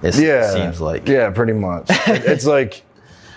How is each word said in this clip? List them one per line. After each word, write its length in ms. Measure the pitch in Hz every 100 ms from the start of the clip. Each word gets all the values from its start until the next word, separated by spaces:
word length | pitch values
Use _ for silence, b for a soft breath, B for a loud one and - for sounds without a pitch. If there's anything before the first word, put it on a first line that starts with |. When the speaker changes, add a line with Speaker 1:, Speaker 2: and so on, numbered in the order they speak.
Speaker 1:
it 120 | 82
s-, 60 | 123
Speaker 2:
Yeah. 300 | 156 135 107
Speaker 1:
seems 300 | 95 85 85
like. 260 | 78 - -
Speaker 2:
Yeah, 220 | 135 110
pretty 220 | 95 113
much. 380 | 110 92 87 -
Speaker 1:
<laughs> 160 | 185 -
Speaker 2:
It, 160 | 214
it's 220 | - 135 135
like, 360 | 143 113 - - B B B B